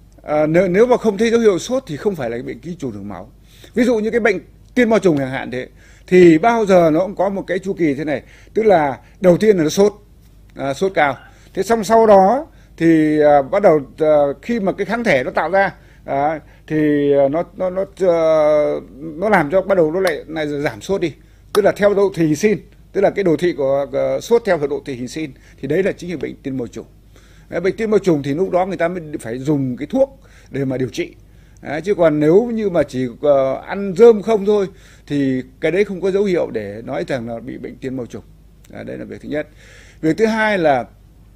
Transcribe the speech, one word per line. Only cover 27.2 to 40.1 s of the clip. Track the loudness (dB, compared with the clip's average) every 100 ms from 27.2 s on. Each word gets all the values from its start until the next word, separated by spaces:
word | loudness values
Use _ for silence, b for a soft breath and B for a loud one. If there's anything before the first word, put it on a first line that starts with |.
| b b b
Đấy, | -6
bệnh | -4 -4
tiên | -2
mao | 0
trùng | 2 0
thì | -2
lúc | -4 -2
đó | -2 -2
người | -4
ta | -4
mới | -4 -10 -12
phải | -10 -8
dùng | -2 -2 -2 -6
cái | -4
thuốc | -2 -2 -4 b b b
để | -8 -4
mà | -4
điều | -6
trị. | -6 -10 -12 -20 b b b
Đấy, | -10 -8
chứ | -4 2
còn | 2 4
nếu | 4 4 2
như | -2 -2
mà | 0
chỉ, | -2 -2 -6 -2
ờ, | 2 2 2 -4
ăn | -8 -8 -4 6
rơm | 6 6
không | 2 -2 0
thôi | 0 -2 -8 b b b
thì | -2 -2 -2 -6 -6
cái | -2
đấy | 0
không | -2 -2
có | -2
dấu | 0
hiệu | 0 -2 -2
để | -6 -8 -12 -10
nói | -8 -6
rằng | -6 -6
là | -10
bị | -12 -14
bệnh | -14 -12
tiên | -10 -8
mao | -10
trùng. | -14 -18 -20 -20 -20 -20
Đấy, | -16
đấy | -14 -14
là | -14
việc | -14
thứ | -10
nhất. | -10 -10 b b b b b
Việc | -2